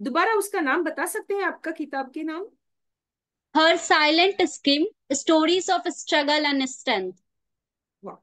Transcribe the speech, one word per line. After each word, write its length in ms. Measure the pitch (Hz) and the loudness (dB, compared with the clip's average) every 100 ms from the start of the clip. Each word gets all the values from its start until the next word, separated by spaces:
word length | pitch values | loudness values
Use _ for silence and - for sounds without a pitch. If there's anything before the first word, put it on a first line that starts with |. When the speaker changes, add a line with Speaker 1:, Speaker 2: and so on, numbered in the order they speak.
Speaker 1:
दोबारा 320 | 214 285 392 | -4 0 2
उसका 260 | 427 - 381 | 2 0 -2
नाम 240 | 285 311 | -2 0
बता 220 | 311 302 339 | -2 -4 -6
सकते 280 | 427 - | -6 -6
हैं 100 | 403 | -4
आपका 280 | 359 311 320 | -4 -4 -10
किताब 400 | 330 302 277 262 | -8 -8 -8 -8
के 120 | 311 | -8
नाम? 220 | 320 320 440 _ _ _ _ _ _ _ _ _ _ 311 | -8 -8 -12 _ _ _ _ _ _ _ _ _ _ 2
Speaker 2:
Her 200 | 320 339 | 4 2
Silent 600 | - 330 302 320 370 392 | 2 2 4 4 2 2
Scream, 460 | 359 - - 285 381 - - | -2 0 0 2 0 -4 -6
Stories 560 | 285 - 320 311 370 359 | -6 2 4 4 0 0
of 120 | 349 | -2
Struggle 640 | 349 - - 311 285 302 294 | -2 -8 -2 0 2 2 2
and 160 | 277 | 0
Strength। 540 | 262 - - 214 185 185 _ _ _ _ _ _ _ _ 190 | -2 -6 -4 -2 -4 -10 _ _ _ _ _ _ _ _ -18
Speaker 1:
Wow, 120 | - | -18